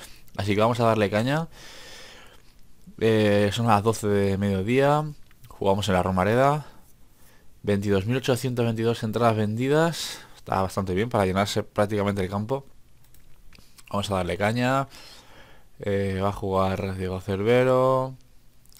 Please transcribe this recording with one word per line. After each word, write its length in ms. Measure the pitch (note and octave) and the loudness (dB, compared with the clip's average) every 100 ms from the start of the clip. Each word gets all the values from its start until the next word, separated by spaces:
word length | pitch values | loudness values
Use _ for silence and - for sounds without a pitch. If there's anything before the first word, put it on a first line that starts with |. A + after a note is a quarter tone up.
| - - - - | -20 -20 -14 -6
así 200 | G2 G2+ | 0 2
que 60 | |
vamos 200 | A2+ A#2+ | 2 4
a 60 | A2+ | 2
darle 220 | A2 G2+ | 4 2
caña. 380 | G#2 B2 D3+ E3 - - - - - - - - - - - - - - - | 2 0 -2 -4 -12 -20 -20 -20 -20 -20 -20 -20 -20 -20 -20 -20 -20 -18 -2
Eh, 500 | A2 A2 G#2 G2+ G2+ | 2 4 4 4 2
son 140 | F#2+ A#2 | 2 4
las 160 | G#2 | 4
doce 240 | A2 A2 G#2 | 4 0 2
de 300 | G2+ G2 G2 | 2 2 2
mediodía, 680 | G2+ F#2+ G2 B2+ C#3 D3 D#3 D3 - - - | 0 0 0 2 4 2 -2 -10 -18 -20 -18
jugamos 400 | - G2 G2 G2+ | -4 0 0 2
en 60 | |
la 100 | F#2 | 0
Romareda, 600 | F#2+ F#2 F#2+ A#2+ C#3 D3 - - - - - - - - - - | 2 2 2 4 2 2 -4 -18 -20 -20 -20 -20 -20 -20 -20 -10
veintidós 420 | - G2+ G#2 G2 G2+ | -2 0 2 0 0
mil 100 | B2+ | -2
ochocientos 480 | B2 A#2+ C3 B2 A#2 | 0 -2 -2 -2 -2
veintidós 380 | A2 A2+ A#2 | 0 0 -2
entradas 340 | A2 A2 A#2 A2 | -2 0 2 2
vendidas, 840 | G#2+ A2 C3 D3+ E3 D3+ - - - - | 0 -2 0 2 2 -2 -8 -12 -18 -16
está 260 | - F#2+ | -4 -2
bastante 320 | F#2+ - F#2+ | -2 -2 -2
bien 140 | F#2 A#2+ | -2 0
para 180 | A2+ F#2+ | 0 0
llenarse 380 | F#2 G2+ A2+ | 0 0 -2
prácticamente 580 | - - G#2 G#2+ G2+ G2+ | -4 -2 -2 0 -2 -2
el 80 | F#2 | -4
campo. 360 | G2+ G#2+ C3+ - - - - - - - - - - - - - | -4 -4 -6 -8 -20 -20 -20 -20 -20 -20 -20 -20 -20 -20 -20 -10
Vamos 160 | G2+ G2 | -6 -2
a 60 | G2 | -2
darle 220 | F2 F2 | -2 -2
caña. 500 | G2+ A#2+ B2 C3+ C3+ - - - - - - - - - | 0 0 0 0 -2 -8 -20 -20 -20 -20 -20 -20 -20 -10
Eh, 400 | G2+ G2 G2 F#2+ | -4 -2 -2 -2
va 60 | G2 | -2
a 20 | |
jugar 640 | G2+ G2 F#2+ F#2+ F#2+ F#2+ F#2 | -2 -2 0 0 0 -4 -6
Diego 240 | F#2 F#2 | -6 -6
Cervero, 960 | F#2+ F#2+ G#2+ B2 B2+ B2+ C3 C3 C3 C3+ - - - - - | -4 -2 2 4 4 4 4 2 -2 -8 -20 -20 -20 -20 -20